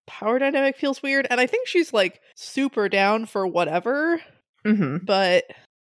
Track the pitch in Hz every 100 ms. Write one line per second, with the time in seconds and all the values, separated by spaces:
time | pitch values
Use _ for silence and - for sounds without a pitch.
0 | - - 208 254 277 277 269 269 285 269
1 | 277 277 262 247 254 466 508 359 320 220
2 | 185 - _ - - - 269 - 196 196
3 | 196 220 226 202 190 170 165 170 226 285
4 | 320 339 - _ _ _ 214 214 147 151
5 | 185 196 185 180 - - _ _